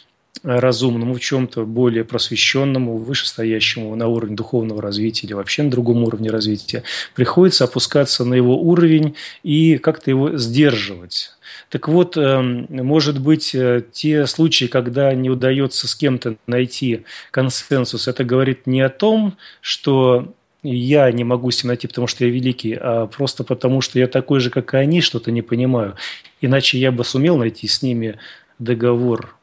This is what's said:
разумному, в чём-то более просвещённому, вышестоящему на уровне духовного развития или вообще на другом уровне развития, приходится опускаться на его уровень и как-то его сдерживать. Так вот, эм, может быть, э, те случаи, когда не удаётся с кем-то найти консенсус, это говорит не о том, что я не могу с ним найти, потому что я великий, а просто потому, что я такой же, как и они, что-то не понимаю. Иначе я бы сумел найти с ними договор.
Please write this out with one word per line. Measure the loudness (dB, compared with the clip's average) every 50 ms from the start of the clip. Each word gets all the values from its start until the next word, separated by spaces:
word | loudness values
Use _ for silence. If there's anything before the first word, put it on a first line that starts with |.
| _ _ _ _ _ _ -20 -12 -6
разумному, | -2 0 2 2 2 2 2 0 0 0 0 -2 -4 -4
в | -4
чём-то | -4 -2 -2 -2 -2 -2 -4 -6 -6
более | -4 0 2 2 2 2 0 -4
просвещённому, | -4 -4 -6 -4 -4 -2 -2 0 0 0 0 0 0 0 -2 -2 -2 -4
вышестоящему | -6 -6 -6 -6 -4 -4 -6 -6 -4 -2 -2 -2 0 -2 -2 -4 -4 -8 -8 -6
на | -2 -2
уровне | 0 0 -2 -2 -4 -6
духовного | -8 -6 -2 -2 -2 -2 -2 -6 -6
развития | -6 -6 -4 -2 -2 -2 -4 -6 -8
или | -8 -8
вообще | -8 -6 -6 -2 -2 0
на | 0
другом | 0 0 2 2 2 2 2
уровне | 0 -2 -4 -4 -2
развития, | -2 -2 -2 -2 -4 -4 -6 -8 -10 -10 -10 -10 -10 -10 -10 -8 -2
приходится | -2 0 2 4 4 4 6 6 4 0
опускаться | 0 0 -2 -2 0 2 2 2 2 0 -2 0
на | 2 2
его | 4 4 4 4 2
уровень | 4 4 4 6 6 6 6 4 2 0 -2 -6 -16 -18 -16 -10 -4
и | 0 2 4 6 6 4
как-то | 4 2 0 -2 -2 -2 0
его | 0 0 0 0 -2
сдерживать. | -4 -4 -2 2 4 4 4 4 0 -4 -8 -10 -14 -14 -10 -8 -8 -8 -10 _ _ -20 -20 -20 -20 -16 -10
Так | -10 -6 -2
вот, | 2 4 4 4 2 2
эм, | 0 2 2 4 2 2 0 -2 -4 -6 -8
может | -8 -4 0 2 2 2 2 2 0 0
быть, | 2 2 2 2 0 -4 -2
э, | 0 2 2 2 0 -2 -6
те | -10 -4 -2 0 2 2 0
случаи, | 0 0 0 2 2 2 0 0
когда | 0 0 -2 -2 -2 -2 0 2 2 2
не | 0 0 -2
удаётся | 0 0 0 0 2 0 0 -2 -2 -4 -6
с | -6 -4
кем-то | -2 0 0 0 -2 -4 -6 -8 -8 -6
найти | -4 -2 -2 -2 -2 -4 -6 -4 -2 -4 -4 -6 -14 -20 -20 -14 -6
консенсус, | -2 -2 0 0 -2 -4 -4 -2 0 0 0 -2 -4 -6 -4
это | -4 -4 -4 -2
говорит | 0 2 2 2 2 0 -2 -2
не | -2 0 2
о | 2 0
том, | 0 0 0 2 2 2 0 -2 -4 _ -18 -20 -20 _
что | -10 -8 -8 -4 0 2 2 4 4 4 4 2 0 -4 -14 _ _ _ _ _ -6
я | -4 -4 -2 0 2 4 6 6 4
не | 4 0 0
могу | 0 -2 0 0 -2
с | -2 -2 -2
ним | -2
найти, | -4 -4 -6
потому | -8 -6 -4 -4
что | -4 -2 0 0
я | 0
великий, | 0 0 -2 -2 -4 -2 -4 -6 -6 -4
а | -4 -2 -2 -2 -2
просто | -4 -4 -4 -4 -4 -4 -6 -6
потому, | -6 -4 -2 0 0 0 0
что | -2 -2 0 0
я | 0
такой | 2 0 -2 0 2 0 0
же, | 0 0
как | -2 -4 -4 0 0
и |
они, | 0 2 2 2 2
что-то | 0 0 -2 -4 -4 -4
не | -4 -4
понимаю. | -2 -2 -2 0 0 0 0 0 -2 -4 -6 -10 -12 -14 -14 -14 -20 -20 _ -4
Иначе | 0 2 2 2 2 2 0
я | 2 0 0
бы | 0 0 -4
сумел | -2 0 0 2 2 2
найти | 2 2 -2 -4 -6 -4
с | -4 -4 -2
ними | -2 -2 -2 -2 -4 -6 -8 -10 -18 -20 -20 -20 _ _ _ -10
договор. | -4 -2 -2 0 2 2 2 2 2 0 0 -2 -4 -10 -18 _